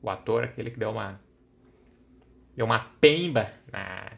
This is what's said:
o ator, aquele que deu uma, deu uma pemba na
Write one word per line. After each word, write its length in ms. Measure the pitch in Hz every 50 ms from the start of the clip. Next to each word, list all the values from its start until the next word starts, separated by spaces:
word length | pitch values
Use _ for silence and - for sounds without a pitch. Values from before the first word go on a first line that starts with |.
o 80 | - 110
ator, 340 | 95 95 - - 110 117 120
aquele 280 | 120 - - 117 117
que 80 | 120 120
deu 100 | 110 107
uma, 300 | 110 110 107 98 95 98 - _ _ _ _ _ _ _ _ - _ _ _ - _ _ _ _ - - - - - - - _ -
deu 100 | - 117
uma 140 | 110 117 113 - - - -
pemba 520 | - 147 147 165 175 175 143 117 104 - - - _ -
na 400 | - 98 98 95 92 95 - - 107